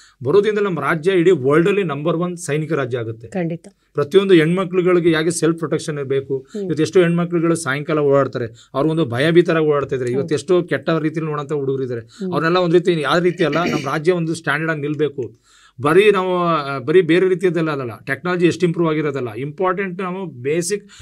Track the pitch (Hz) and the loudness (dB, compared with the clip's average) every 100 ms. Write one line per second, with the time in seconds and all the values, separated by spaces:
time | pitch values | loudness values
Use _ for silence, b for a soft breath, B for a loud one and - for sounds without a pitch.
0 | b b 123 190 214 208 202 160 135 165 | b b 0 2 2 0 -2 -2 -2 -2
1 | 165 190 165 165 127 151 170 202 180 143 | 0 2 4 2 2 2 2 0 -2 -4
2 | 151 160 180 175 - 147 156 151 127 123 | -2 -2 -4 -6 -4 -4 -2 -4 -4 -6
3 | 113 113 113 190 165 170 - _ _ - | -6 -10 -10 -6 -6 -6 -12 _ _ -6
4 | 143 190 196 175 156 180 185 185 175 175 | 2 4 6 6 6 2 0 0 2 4
5 | 170 156 160 170 156 165 151 151 165 147 | 4 2 0 0 0 0 -4 -4 -4 -8
6 | 135 135 135 135 - 208 190 147 156 185 | -4 -4 -2 -6 -6 -8 -4 -2 2 2
7 | 170 170 175 170 165 165 - 139 147 156 | 2 2 0 0 0 0 -2 -4 -2 0
8 | 143 139 131 127 113 117 - 135 156 160 | 4 4 2 -2 -8 -10 -8 -2 0 0
9 | 139 117 156 170 170 160 151 143 135 131 | -2 0 4 4 4 2 2 2 0 -2
10 | 123 127 160 143 - 180 170 139 - 165 | -2 -2 -2 -4 0 0 0 -4 -2 -2
11 | 151 156 156 147 139 151 135 135 127 120 | -2 -4 -6 -6 -6 -4 -2 -4 -4 -8
12 | 113 - 190 160 165 180 180 175 170 170 | -10 -10 -6 -2 0 2 2 2 2 0
13 | 135 165 175 175 156 151 170 151 135 156 | 0 2 0 0 0 0 -2 -2 -4 -2
14 | 151 180 160 160 156 143 160 156 143 143 | 0 0 -2 -4 -2 -2 -2 -4 -4 -2
15 | 147 139 113 - b b b - 139 170 | -2 -4 -10 -12 b b b -4 4 6
16 | 208 202 185 180 170 160 139 139 120 175 | 6 4 0 0 2 0 -2 -6 2 2
17 | 160 175 190 180 185 170 160 143 123 104 | 4 4 2 2 0 0 -2 -2 -6 -8
18 | - 135 180 180 170 - 175 175 165 156 | -8 -6 -2 2 2 2 0 0 0 0
19 | 151 135 123 107 143 147 185 180 196 180 | -2 -4 -6 -8 -10 -2 -2 -2 -4 -6
20 | 190 185 185 123 131 165 170 202 - B | -8 -8 -10 -8 -4 -2 -2 -6 -8 B